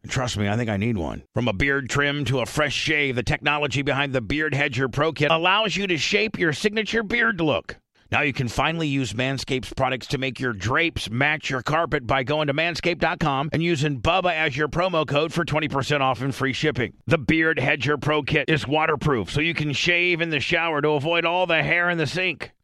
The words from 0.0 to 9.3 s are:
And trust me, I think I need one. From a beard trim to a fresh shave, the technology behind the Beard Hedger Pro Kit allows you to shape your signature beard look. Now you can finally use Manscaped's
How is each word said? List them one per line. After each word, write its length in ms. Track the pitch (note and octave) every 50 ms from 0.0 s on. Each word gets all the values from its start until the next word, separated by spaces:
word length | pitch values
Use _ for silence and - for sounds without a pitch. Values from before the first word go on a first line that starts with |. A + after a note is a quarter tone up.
And 80 | - -
trust 260 | - C3 B2+ A#2+ -
me, 120 | G2+ G#2 G2+
I 80 | G#2
think 120 | A#2 B2 A2+
I 80 | G#2
need 200 | G2 G#2 A#2+ A#2
one. 260 | F#2+ D#2+ C2+ A1 - - _ _
From 120 | A#2+ B2
a 60 | A#2+
beard 360 | G2+ F#2 C#3 C#3+ C#3 C#3 C3+ A#2
trim 360 | - C#3+ C#3+ C#3+ C#3+ D3 C#3+
to 160 | A#2+ C3+ C3
a 60 | A#2
fresh 280 | - - D3+ D3+ C#3+ -
shave, 400 | - - - D#3 D3 C#3+ C3+ B2
the 80 | B2
technology 600 | A#2+ - D3+ - - D3 D3 D3 D3 C#3 - C#3+
behind 300 | C#3 C#3 C3 C3+ C#3+ C#3+
the 80 | B2+ C3
Beard 320 | A2+ F#2 C3+ D3+ D#3 D3+
Hedger 360 | C#3+ C3+ C#3+ D3+ A#2 B2 C3+ B2+
Pro 240 | - C#3 D3+ E3
Kit 180 | C#3+ - D3 D3
allows 460 | E3 D#3+ E3 F3+ F#3+ G#3+ A3 G3+ D#3
you 100 | F#3 G3+
to 100 | F#3+ F3
shape 400 | D3 - - G#3 G3+ G#3+ A3 -
your 160 | - F3 D#3+
signature 520 | C#3 - - G#3+ G#3 A3 G#3+ - - A3+ A3+
beard 360 | F#3 A3+ A#3+ A#3 A3+ A3 E3
look. 360 | E3 D3+ B2+ - - - - - _ _ _ _ _ _
Now 120 | - A#2
you 100 | D3 C#3+
can 160 | B2 - C3 A#2
finally 400 | - - C3+ D#3 E3 E3 E3 D3
use 240 | C#3 C#3 C3 G#2
Manscaped's 600 | G2+ A#2 C3 C3